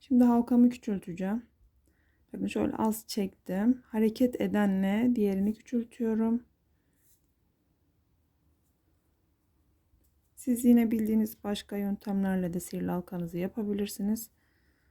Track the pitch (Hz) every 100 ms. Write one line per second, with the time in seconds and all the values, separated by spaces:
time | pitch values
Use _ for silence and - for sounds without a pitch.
0 | - 247 247 233 240 240 240 - - 196
1 | - 170 185 226 - _ _ _ _ _
2 | _ _ _ - 196 214 214 - 220 214
3 | - - 190 - - 185 220 254 - 220
4 | 220 220 247 - 196 202 202 190 190 208
5 | 247 233 202 190 202 214 - 240 233 -
6 | 226 220 226 233 - _ _ _ _ _
7 | _ _ _ _ _ _ _ _ _ _
8 | _ _ _ _ _ _ _ _ _ _
9 | _ _ _ _ _ _ _ _ _ _
10 | _ _ _ - 262 240 247 240 226 226
11 | 214 220 214 - 202 208 - 202 202 202
12 | 214 196 196 185 180 175 - 180 180 175
13 | 175 180 170 170 185 - 208 202 202 -
14 | 202 226 - _ _ _ _ _ _